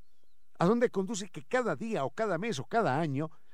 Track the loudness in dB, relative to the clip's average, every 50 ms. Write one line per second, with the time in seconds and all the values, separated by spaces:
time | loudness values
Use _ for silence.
0 | -14 -14 -14 -14 -14 -14 -14 -14 -14 -12 0 2 4 4 6 6 4 2 2 0
1 | 0 0 -2 -4 -6 -6 -10 -10 -4 0 0 2 2 0 -2 -2 -2 -2 0 0
2 | 0 0 0 0 0 2 2 0 0 0 -2 -2 -4 0 2 4 4 4 4 4
3 | 2 2 2 0 -2 -2 -6 -12 -14 -14